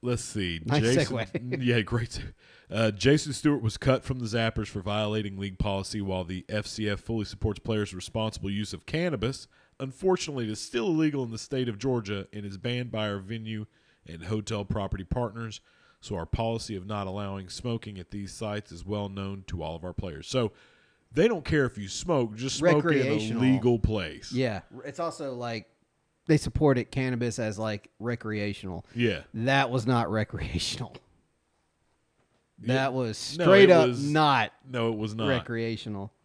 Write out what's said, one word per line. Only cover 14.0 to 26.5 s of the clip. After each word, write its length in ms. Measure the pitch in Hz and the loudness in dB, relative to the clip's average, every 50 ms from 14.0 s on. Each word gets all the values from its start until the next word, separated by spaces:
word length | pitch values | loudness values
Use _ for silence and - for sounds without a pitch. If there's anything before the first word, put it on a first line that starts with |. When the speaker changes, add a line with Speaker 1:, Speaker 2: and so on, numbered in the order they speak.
| _ - | _ -16
Speaker 1:
and 160 | 82 82 85 | -14 -12 -6
hotel 420 | 90 110 107 104 - 110 104 101 | -4 -2 -2 -2 -2 -4 -4 -2
property 380 | 95 - 110 98 95 - 98 92 | -2 -2 -2 -2 -2 -4 -6 -4
partners. 560 | - - 127 120 113 95 117 117 113 104 - _ _ _ _ _ _ _ _ | -4 -2 -2 -2 -4 -4 -8 -10 -10 -12 -14 _ _ _ _ _ _ _ _
So 160 | - - 104 | -10 -8 -6
our 100 | 90 82 | -6 -4
policy 500 | - - - 113 113 117 113 - - 107 | -4 -2 0 0 0 -2 -4 -4 -6 -8
of 120 | 95 90 101 | -8 -6 -6
not 180 | 107 104 101 | -6 -4 -4
allowing 420 | 95 92 101 104 98 98 98 95 90 | -4 -6 -6 -6 -6 -8 -8 -10 -12
smoking 500 | - - - 123 117 113 - 117 101 95 | -14 -10 -6 -4 -6 -4 -6 -10 -12 -12
at 100 | 87 _ | -14 _
these 220 | - 101 101 92 - | -10 -10 -10 -10 -10
sites 380 | - 110 107 104 104 104 - | -8 -6 -4 -4 -6 -8 -10
is 120 | - 85 82 | -16 -14 -8
well 240 | 95 104 104 101 101 | -6 -4 -4 -4 -4
known 360 | 98 98 98 98 98 98 95 - | -6 -6 -6 -6 -8 -10 -10 -8
to 140 | - 87 | -8 -6
all 140 | 78 78 82 | -6 -6 -8
of 80 | 82 80 | -8 -8
our 100 | 90 85 | -8 -8
players. 320 | - - 92 78 76 80 - | -6 -8 -8 -8 -10 -10 -4
So 240 | - 131 120 104 - - - _ _ _ _ _ _ _ _ _ | 0 0 0 0 -2 -8 -20 _ _ _ _ _ _ _ _ _
they 160 | - 131 180 240 | 2 4 4 4
don't 180 | 233 175 139 | 4 0 -2
care 200 | - 160 151 135 | 0 2 2 2
if 120 | 120 - - | 2 -2 -6
you 100 | 101 95 | -10 -8
smoke, 460 | - - - 175 170 139 123 110 107 | -8 -8 -2 0 2 2 2 0 -2
just 220 | 110 123 135 123 120 | -6 -6 -6 -4 2
smoke 260 | 147 175 165 151 151 | 4 6 6 6 4
in 60 | 170 | 4
a 40 | 156 | 2
Speaker 2:
Recreational. 460 | 139 117 107 104 104 107 110 110 117 127 | 2 2 2 0 0 0 -2 0 2 4
Speaker 1:
legal 340 | 131 131 131 117 123 120 113 | 6 4 6 6 4 4 4
place. 540 | - 110 110 104 90 78 73 - - - | 2 0 0 0 -2 -4 -8 -10 -12 -6
Speaker 2:
Yeah. 300 | - 123 131 120 104 95 - _ - 123 - | -2 -2 0 0 -2 -4 -8 _ -18 -14 -12
It's 160 | 143 - - | -12 -8 -6
also, 360 | 170 165 - - 160 135 127 | -6 -6 -6 -6 -8 -8 -8
like, 320 | 123 120 120 113 110 - _ _ _ _ _ _ _ _ _ _ _ _ | -6 -6 -6 -6 -8 -10 _ _ _ _ _ _ _ _ _ _ _ _
they 120 | - 156 147 | 4 4 4
supported 520 | - - | 4 0